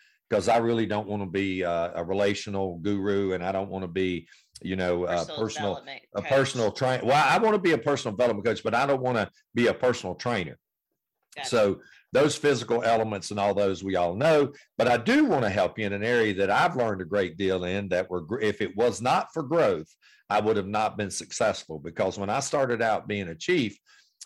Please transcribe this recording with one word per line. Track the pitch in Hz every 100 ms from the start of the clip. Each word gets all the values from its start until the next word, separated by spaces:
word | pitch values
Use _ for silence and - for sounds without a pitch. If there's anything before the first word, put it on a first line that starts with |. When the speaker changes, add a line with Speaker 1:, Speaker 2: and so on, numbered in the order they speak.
| _ _ -
Speaker 1:
'cause | 107 95
I | 117
really | 117 117 107
don't | 104 101
wanna | 104 95
be, | 98 98 92
uh, | 87 85 87
a | 82
relational | 85 98 101 101 107 98 95 85
guru, | 98 101 101 98 98
and | 90
I | 90
don't | 95 98
wanna | 95 90
be, | 92 92 87 - _ _ -
you | 90 95
know, | 90 87 87
a | 87
Speaker 2:
Personal | 82 -
Speaker 1:
personal, | 110 - 101
Speaker 2:
development | 87 - 135 -
Speaker 1:
a | 101
Speaker 2:
coach. | -
Speaker 1:
personal | 135 131 127 107
train-, | - 131 127
well, | 117 147 139
I | 180
wanna | 220 208
be | 175
a | 156
personal | 147 135 120 101
development | 120 104 113
coach, | 104
but | 113
I | 117 139
don't | 135
wanna | 127 117 92 _ _
be | 120 113
a |
personal | 90 127 120 92
trainer. | 85 123 110 78 - _ _ _ _ _ _ _
Speaker 2:
Gotcha. | 147 135
Speaker 1:
So | 117 101 92 - - _
those | 123 147 -
physical | 147 123 110 117
elements | 113 113 110 101 -
and | 104
all | 101
those | 98 98 90
we | 98 92
all | 87
know, | 98 160 151 139 - _ -
but | 117
I | 120
do | 113 285
wanna | 277 143 107
help | 101 90 -
you | 101
in |
an | 101
area | 110 120 110
that | 95 95
I've | 117 175 135
learned | 113 95
a | 82
great | 101 92 82
deal | 95 92
in | 90 98 98
that | 90 92
were | 90
gr-, | 80 127
if | 107 -
it | 92 98
was | 120 95
not | 123 175 -
for | 165
growth, | 135 165 117 82 80 _ _ _ -
I | 104
would | 107 104
have | 95
not | 107 107 104
been | 98
successful, | - 78 - 110 - - 78
because | 80 82 95 101
when | 98
I | 131
started | 135 147 127 117
out | 113 98 -
being | 104 87
a |
chief, | 82 - 180 107 - _ _ _ -